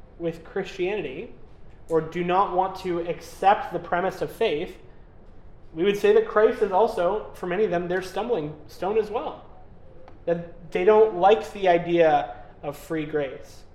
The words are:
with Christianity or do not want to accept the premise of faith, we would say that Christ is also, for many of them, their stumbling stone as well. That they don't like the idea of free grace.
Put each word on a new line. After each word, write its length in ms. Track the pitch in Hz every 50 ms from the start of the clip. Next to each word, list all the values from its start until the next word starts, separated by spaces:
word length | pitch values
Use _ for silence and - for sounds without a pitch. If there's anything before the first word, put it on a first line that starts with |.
| - - - -
with 240 | 170 165 165 - -
Christianity 920 | - - 196 185 - - - 180 190 214 208 156 135 131 160 226 - - - - - - - - - - - - -
or 120 | 165 160
do 220 | 156 156 - 175 175
not 320 | 175 180 190 202 - 180
want 200 | 185 185 190 185 -
to 220 | - 185 170 165 165 170
accept 640 | 156 - - - - - 190 190 220 - - - 180
the 60 | 170
premise 420 | - - 185 175 180 185 180 -
of 100 | 170 147
faith, 460 | - - 226 208 151 151 185 185 - - - - - - - - - - - - - - - - - - - - -
we 100 | 160 180
would 140 | 202 202 202
say 160 | - 202 220
that 140 | 226 220 -
Christ 340 | - 214 220 247 240 -
is 100 | 214 190
also, 560 | 185 185 220 233 - 190 175 180 202 214 - - -
for 140 | - 190 180
many 160 | 196 202 220
of 80 | 190
them, 160 | 175 175 180 175
their 140 | 180 185
stumbling 540 | 185 - - 226 240 240 233 170 147 151 151 - - -
stone 300 | - - 175 190 220 220
as 120 | 202 -
well. 360 | 208 254 311 - - - - - - - - - - - - - - - - - - - -
That 460 | 170 170 170 - - - - - 156
they 120 | - 180 185
don't 320 | 214 214 214 220 214 - 175
like 340 | 180 196 220 220 - - -
the 140 | 208 190 180
idea 680 | 170 165 165 170 170 170 160 156 147 143 143 - - - - - - - -
of 140 | 147 139 -
free 280 | - - 165 160 151
grace. 580 | 147 151 147 143 131 123 - - - - - - - -